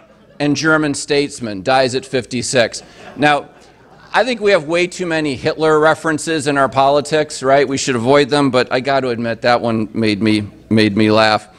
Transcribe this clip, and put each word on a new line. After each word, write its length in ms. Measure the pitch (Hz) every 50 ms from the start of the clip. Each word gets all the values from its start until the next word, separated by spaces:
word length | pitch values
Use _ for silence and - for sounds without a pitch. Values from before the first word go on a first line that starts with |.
| - _ _ _ _ _ - -
and 160 | 143 147 143
German 400 | 135 147 160 156 156 151 147 139
statesman, 680 | - - - 151 143 147 135 - - 123 110 104 95 90
dies 320 | 131 131 135 135 127 117
at 100 | 131 -
fifty-six." 800 | - - 131 117 - 131 123 113 - - 127 113 104 - - - - - - - - -
Now, 320 | - 139 147 147 139 - - - - - - _ _ _ _ - - - -
I 140 | - 175 220
think 160 | 254 247 -
we 120 | 208 202 202
have 120 | 175 147
way 220 | 147 170 175 180
too 180 | 185 - - 180
many 300 | 170 160 160 156 147 131
Hitler 440 | 113 - 156 156 139 156 160 156 151
references 680 | 151 160 156 - - 165 156 143 - 165 160 160 120
in 100 | 147 143
our 120 | 143 135 -
politics, 720 | - 135 135 139 143 147 139 - 156 156 151 151 - - 131
right? 260 | 135 139 147 143 120
We 80 | 139
should 180 | 127 - 143 131
avoid 360 | 120 113 123 143 143 147 127
them, 200 | 143 147 143 135
but 220 | 117 127 120 - -
I 80 | 135
got 200 | 123 139 139 135
to 100 | 127 127
admit 320 | 120 110 120 117 113 113 -
that 180 | 120 123 113
one 300 | 95 120 113 113 107 101 -
made 300 | 110 113 110 107 98 110
me, 260 | 110 107 107 104 101 - - - -
made 260 | 107 110 107 107 101
me 140 | 110 110 107
laugh. 360 | 107 110 110 110 107 104 - - -